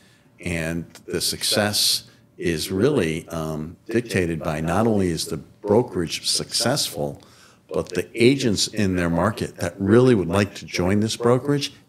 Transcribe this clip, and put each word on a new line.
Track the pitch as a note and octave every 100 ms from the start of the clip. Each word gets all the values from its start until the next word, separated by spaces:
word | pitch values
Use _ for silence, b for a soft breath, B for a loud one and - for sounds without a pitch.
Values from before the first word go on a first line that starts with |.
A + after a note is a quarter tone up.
| b b b b
And | - E2+ D#2+ E2+ E2 - -
the | F2
success | - - - - G#2 G2+ - - - b b -
is | F2 D#2+ -
really, | F#2+ B2+ C#3+ E2 D#2+ -
um, | E2 D#2 D2+ D#2 - -
dictated | A2+ A#2+ G2+ E2+ D#2+
by | D#2+ D#2
not | D#2+ F#2 A2+
only | G#2 F#2
is | D#2+ -
the | D#2+
brokerage | - - G2+ G#2+ B2 F#2 D#2+ - -
successful, | - - - A#2 C#3+ - - C#2+ - B B B B -
but | F2 -
the | F2+ -
agents | A#2 A#2 C#3 C3 F2+ -
in | G#2+ G2 F2+
their | E2+
market | E2+ G2 - F2+ -
that | E2+ -
really | F#2+ A2+ B2+
would | A2 E2+
like | G2 G2+ -
to | D#2+
join | - F2+ G#2
this | A2+ -
brokerage | A#2 B2+ C#3+ C#3+ C#3+ B